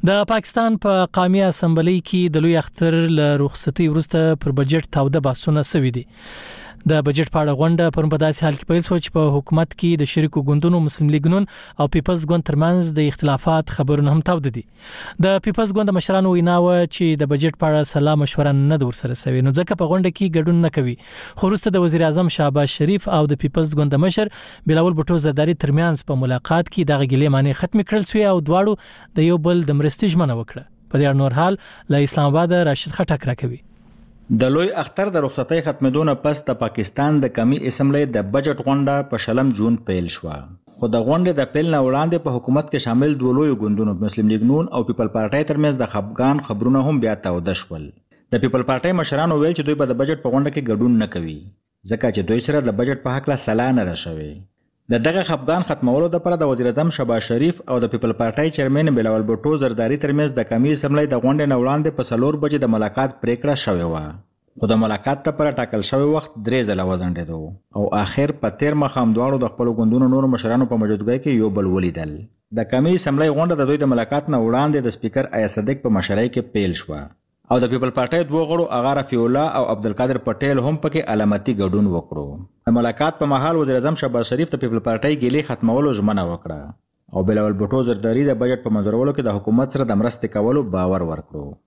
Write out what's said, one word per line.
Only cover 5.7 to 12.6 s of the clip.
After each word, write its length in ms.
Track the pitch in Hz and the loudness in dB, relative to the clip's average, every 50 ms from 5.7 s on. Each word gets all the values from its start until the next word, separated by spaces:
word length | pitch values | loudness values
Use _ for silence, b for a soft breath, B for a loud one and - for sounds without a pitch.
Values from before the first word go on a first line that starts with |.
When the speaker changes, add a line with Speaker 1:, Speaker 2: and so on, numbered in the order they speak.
Speaker 1:
سوي 220 | - 170 135 127 120 123 | 0 2 0 0 -2 -4
دي. 60 | 120 B B B B B B B B B B B B B B B - - | -8 B B B B B B B B B B B B B B B 0 2
د 120 | 156 151 143 147 | 2 2 2 2
بجټ 240 | 143 143 160 139 - | 0 0 0 0 0
په 60 | 165 | 0
اړه 120 | 151 147 143 131 | 2 2 2 2
غونډه 320 | 156 165 170 165 170 165 143 | 2 2 4 4 2 2 2
پرون 140 | 170 156 156 151 | 0 0 0 2
په 60 | 151 | 2
داسې 240 | 156 156 151 - 165 | 2 0 0 2 0
حال 100 | 160 143 | 0 0
کې 140 | 139 - - | -2 -2 0
پیل 120 | 170 175 165 | 0 0 0
شوه 160 | - 180 175 156 | 0 0 -2 -2
چې 80 | - - 170 | -2 0 2
په 160 | 156 151 143 | 2 2 2
حکومت 360 | 143 139 - - 156 165 - - | 0 0 2 2 2 2 0 -2
کې 260 | - - 170 170 156 | -2 0 0 2 2
د 100 | 147 135 - | 0 0 0
شریکو 280 | 165 156 151 - 160 139 135 | 0 0 2 0 0 0 2
ګوندونو، 340 | 147 151 147 170 175 175 160 151 | 2 2 2 2 2 2 2 0
مسلم 260 | - - 151 147 147 | 0 0 0 2 2
لیګ 180 | 151 139 165 175 | 2 2 2 2
نون 120 | 196 202 B B B B B B B 160 | 2 0 B B B B B B B -2
او 40 | - - | 0 0
پیپلز 320 | 165 147 - 180 170 156 147 | 0 0 0 -2 -2 0 0
ګوند 140 | 170 170 160 - | 0 0 0 0
ترمنځ 480 | 151 143 | 0 2